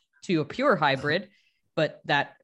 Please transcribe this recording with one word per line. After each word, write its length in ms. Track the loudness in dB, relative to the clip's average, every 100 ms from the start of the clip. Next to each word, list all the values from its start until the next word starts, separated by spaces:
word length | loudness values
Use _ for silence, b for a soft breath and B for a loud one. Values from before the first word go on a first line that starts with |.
| _ _
to 160 | -2 -2
a 40 |
pure 320 | -2 0 2 2
hybrid. 520 | 2 0 0 -2 -4 _ _ _ _
But 260 | -2 -2 -4
that, 320 | -2 0 -2 -8